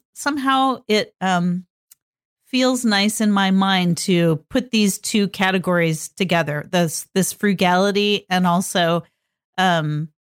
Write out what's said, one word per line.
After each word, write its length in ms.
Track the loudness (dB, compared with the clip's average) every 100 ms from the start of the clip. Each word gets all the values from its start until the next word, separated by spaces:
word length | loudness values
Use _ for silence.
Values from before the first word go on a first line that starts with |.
| _ -10
somehow 680 | -6 -4 0 0 0 -2 -2
it, 260 | -2 -2 -4
um, 460 | -2 0 0 -2 -6 _ _ _ _ _ _ _ _
feels 360 | 0 2 2
nice 380 | 0 2 0 0
in 100 | 0
my 200 | 2 2
mind 440 | 2 2 2 0 -2
to 440 | 0 2 2 0 -2
put 220 | -4 -2
these 260 | 0 0 -2
two 300 | -2 -2 -2
categories 840 | -2 -2 0 0 0 0 -2 -6
together: 580 | -6 -2 0 -2 -6 -4
this, 360 | 0 0 -2 -6
this 180 | -2 -2
frugality 920 | -2 -2 2 2 2 2 0 0 -2 -2
and 200 | -2 0
also, 560 | 0 -2 -2 0 0 -4 _ _ _ _ -2
um, 500 | 0 0 -2 -4 -6 _